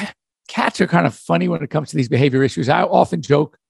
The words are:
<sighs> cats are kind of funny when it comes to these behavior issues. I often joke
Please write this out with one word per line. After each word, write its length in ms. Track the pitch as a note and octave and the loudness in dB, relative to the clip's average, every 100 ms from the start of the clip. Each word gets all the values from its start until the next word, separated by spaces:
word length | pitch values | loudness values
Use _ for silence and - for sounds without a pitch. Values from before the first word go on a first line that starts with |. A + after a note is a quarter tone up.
| G#3 - | -6 -14
<sighs> 280 | _ _ - | _ _ -12
cats 320 | - B3 - | -4 -4 0
are 60 | F3+ | 2
kind 200 | E3+ E3 | 2 2
of 80 | - | -2
funny 320 | - E3+ F3+ | -4 -2 -2
when 160 | E3 | -4
it 60 | D3 | -4
comes 200 | D#3 C#3+ | -4 -4
to 60 | D3+ | -4
these 140 | A#2 | 0
behavior 340 | B2 C#3 C3 | 2 2 2
issues. 260 | C3+ - A#2 | 0 -2 0
I 140 | E3 | 0
often 380 | - F#3+ - F3 | 2 2 2 0
joke 360 | C#3+ C#3+ D3+ _ | 0 0 0 _